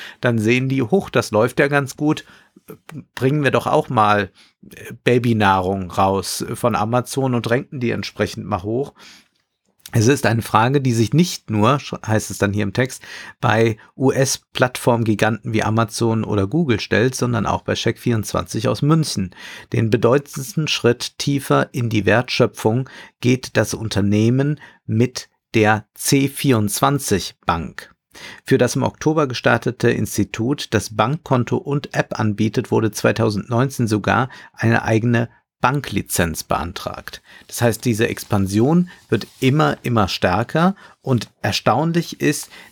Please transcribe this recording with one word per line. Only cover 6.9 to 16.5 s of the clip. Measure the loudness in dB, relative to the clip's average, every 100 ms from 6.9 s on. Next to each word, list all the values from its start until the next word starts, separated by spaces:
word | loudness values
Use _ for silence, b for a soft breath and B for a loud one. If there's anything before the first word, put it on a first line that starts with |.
| -2 -2 -4 -2 -2
und | 0
ranken | -2 -2 -6
die | -4
entsprechend | -4 -6 -4 -4 -4 -6
mal | -6
hoch.“ | -4 -4 -6 -10 B B B _ _ _ _ _ -4
Es | 2 4
ist | 4 2
eine | 0
Frage, | 2 2 4 2
die | 0
sich | 0 2
nicht | 2 2 0 -4
nur, | 2 2 2
sch-, | -2 -10 -2
heißt | -2 -2
es | -4
dann | -2
hier | -2
im | -4
Text, | -2 -4 -4 B B B B
bei | 0 2 2 0 B -2
U-S-Plattformgiganten | 0 2 0 -2 _ -2 -2 0 0 0 2 0 0 -2 -4
wie | -2
Amazon | 0 0 0 0 0 0 0
oder | -2
Google | 0